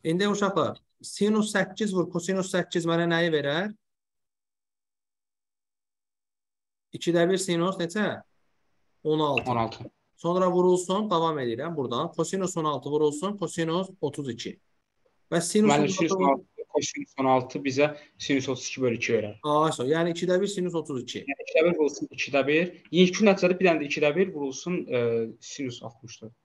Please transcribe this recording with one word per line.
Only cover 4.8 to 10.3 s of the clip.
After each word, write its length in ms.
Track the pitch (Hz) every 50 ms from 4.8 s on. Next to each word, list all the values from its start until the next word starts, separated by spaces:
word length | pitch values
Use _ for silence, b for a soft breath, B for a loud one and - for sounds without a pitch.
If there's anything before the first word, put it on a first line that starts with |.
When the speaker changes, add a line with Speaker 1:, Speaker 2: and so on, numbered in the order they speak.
| _ _ _ _ _ _ _ _ _ _ _ _ _ _ _ _ _ _ _ _ _ _ _ _ _ _ _ _ _ _ _ _ _ _ _ _ _ _ _ _ _ _
Speaker 1:
İkidə 380 | - - - 170 165 175 170 175
bir 100 | 190 180
sinus 400 | 190 - 175 170 170 190 185 175
neçə? 420 | 170 165 - 214 208 170 120 - - _ _ _ _ _ _ _ _ _ _ _ _ _ _ _ _
On 160 | 156 156 156
altı. 320 | 156 147 139 120 110 123
Speaker 2:
On 60 | 120
altı. 340 | 117 113 107 - - 123 - _ _ _ _ _ _
Speaker 1:
Sonra 300 | - 165